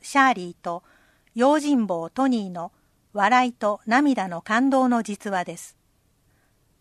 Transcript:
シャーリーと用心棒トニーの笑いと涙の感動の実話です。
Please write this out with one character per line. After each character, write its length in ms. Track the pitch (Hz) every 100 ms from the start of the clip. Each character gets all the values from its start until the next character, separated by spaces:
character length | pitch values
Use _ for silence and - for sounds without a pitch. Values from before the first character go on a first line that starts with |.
シ 160 | - 277
ャ 140 | 269
ー 20 |
リ 160 | 226 180 -
ー 40 |
と 200 | 180 170 _ _ _ _ _ 226
用 240 | 262 302
心 260 | 294 277 202
棒 240 | 170 165
ト 180 | - 269
ニ 200 | 240 196
ー 40 |
の 200 | 175 170 _ _ _ _
笑 360 | 208 196 254 254
い 40 |
と 280 | 240 208 208 -
涙 420 | 247 294 240 190
の 140 | 170
感 280 | - 220 269
動 200 | 269 254
の 140 | 240
実 260 | 214 202 214
話 140 | 185
で 140 | 175 170
す。 200 | - _ _ _ _ _ _ _ _ _ _ _